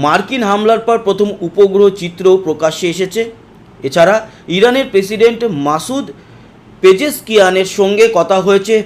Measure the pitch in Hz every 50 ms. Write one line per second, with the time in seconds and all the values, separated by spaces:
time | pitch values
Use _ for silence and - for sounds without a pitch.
0 | 139 147 160 190 196 - 262 254 226 196 202 208 214 214 226 220 226 233 233 220
1 | 226 202 190 196 208 202 190 - 180 165 - 190 202 196 190 196 202 202 190 196
2 | 175 170 175 - 185 190 185 190 190 160 151 151 160 160 156 - 190 170 160 175
3 | 185 185 185 220 226 233 - - - - - - - - - - - 135 135 175
4 | 165 180 208 220 220 - - - - - 165 185 208 247 247 269 269 - - 196
5 | 196 190 220 196 226 233 233 226 240 226 180 139 139 143 151 160 - - 254 277
6 | 247 - - - - - - - - - - - _ - - - - 185 190 185
7 | 294 302 - - - - 220 208 190 185 185 190 185 180 - 202 196 196 202 208
8 | 226 220 226 180 165 - 196 190 175 196 196 196 196 214 226 214 208